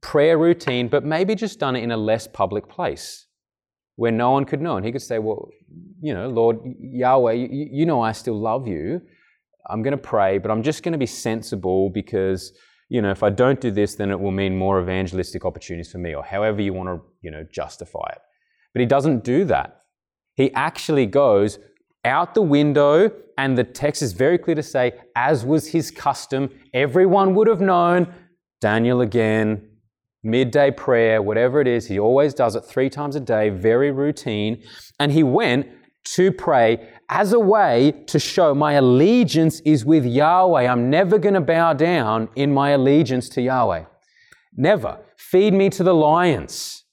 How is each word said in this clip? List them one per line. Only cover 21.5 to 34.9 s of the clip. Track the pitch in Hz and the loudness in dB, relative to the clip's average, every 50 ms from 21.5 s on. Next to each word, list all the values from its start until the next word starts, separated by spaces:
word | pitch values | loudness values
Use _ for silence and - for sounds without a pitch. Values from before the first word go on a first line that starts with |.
| 101 - _ _ _ _ _ _ _ _ _ | -2 -8 _ _ _ _ _ _ _ _ _
out | 117 131 151 175 175 - | -2 -2 -2 -2 0 0
the | 226 | 0
window, | 208 160 143 143 147 147 139 147 143 143 147 165 196 226 220 - - _ _ - | 2 2 4 2 2 2 2 4 4 4 4 4 4 2 0 -6 -20 _ _ -4
and | 135 135 131 123 | -2 0 0 0
the | 120 | 0
text | - - - - 147 147 - | -2 -4 -4 -4 -4 -4 -4
is | 151 120 | -6 -6
very | 90 87 127 147 175 175 | -2 0 2 2 2 0
clear | 175 - 165 | 0 -2 -4
to | 151 147 | -4 -4
say, | - - 139 123 123 120 - - _ _ | -4 -2 -2 -2 -2 -2 -6 -20 _ _
"As | 117 120 139 156 131 110 | -2 0 0 0 0 0
was | 127 151 160 151 - | 0 -2 -2 -2 -2
his | - 165 151 - | -4 -4 -4 -4
custom, | - - - 151 131 - - - - 135 139 131 - - _ _ - | -10 -6 -4 -4 -4 -4 -8 -6 -4 -4 -4 -6 -8 -14 _ _ -4
everyone | 127 139 139 123 180 185 190 175 202 196 190 185 | -2 -2 0 2 2 4 4 4 4 2 2 2
would | 202 220 220 | 2 4 2
have | 226 175 | 2 2
known." | 196 190 185 175 170 175 175 180 175 175 - - _ _ _ _ _ _ _ _ | 2 2 2 2 2 2 2 2 0 -2 -6 -20 _ _ _ _ _ _ _ _
Daniel | - 107 107 110 117 120 123 123 | -2 0 0 2 2 2 2 2
again, | 123 113 98 120 110 110 107 110 110 107 107 101 - _ _ _ _ _ _ _ _ _ _ _ - | 0 0 0 0 2 2 2 0 0 0 -2 -4 -8 _ _ _ _ _ _ _ _ _ _ _ -6
midday | 110 113 127 131 120 - 147 143 139 | -2 0 0 0 0 2 2 2 2
prayer, | 139 - - - 127 117 113 110 110 110 | 0 -2 -2 0 2 4 4 4 2 2
whatever | 101 101 107 110 120 127 127 151 | 0 0 0 0 0 2 2 2
it | 143 127 | 2 2
is, | 120 117 107 - | 0 0 -2 -4
he | 101 95 | -4 0
always | 104 113 123 135 147 151 139 | 2 2 4 4 2 2 0
does | - 127 117 113 | 0 0 0 0
it | 113 | -4
three | - - - 131 131 135 | -10 -6 -4 -2 -2 -2
times | - 147 147 143 135 | -2 -6 -10 -8 -8
a | 147 | -8
day, | 131 113 117 107 107 107 | -4 -2 0 0 0 0
very | 98 90 90 110 113 123 139 147 | -2 0 0 2 2 2 2 0
routine. | 139 131 143 147 147 - - 135 110 104 104 107 117 - - - - - - - | 0 -2 -4 -4 -4 -6 -8 -6 -4 -4 -4 -4 -6 -8 -12 -20 -20 -20 -20 -20